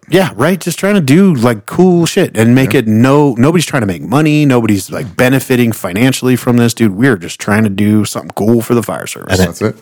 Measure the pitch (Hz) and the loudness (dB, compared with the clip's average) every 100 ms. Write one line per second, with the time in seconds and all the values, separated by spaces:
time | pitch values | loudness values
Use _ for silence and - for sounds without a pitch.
0 | - 180 151 104 151 185 180 - 196 208 | -2 0 0 -2 -2 -2 -4 -4 -2 0
1 | 131 165 196 135 123 107 - - 185 175 | 2 4 4 2 0 -2 -4 0 2 2
2 | 165 196 160 107 117 127 131 139 110 107 | 0 0 -2 2 2 4 2 0 2 2
3 | 131 147 147 117 139 175 - 143 101 - | 4 4 2 2 2 2 0 -2 -4 -6
4 | - 139 156 151 143 123 110 98 - 80 | -2 0 2 2 2 2 2 -2 -4 -10
5 | 113 - 127 131 - 123 117 - 95 95 | -8 -2 0 0 0 0 0 -2 -6 -2
6 | 131 127 127 123 127 120 117 - 113 95 | 0 0 0 0 0 2 0 0 -2 0
7 | 135 95 82 - - 104 110 98 104 107 | 0 0 -4 -8 -2 0 0 0 0 0
8 | 101 - - - 104 117 113 120 110 78 | 0 -6 -10 -4 0 0 0 -2 -2 -8
9 | - - - 92 87 - 104 - | -10 -12 -6 -2 -2 -2 -6 -4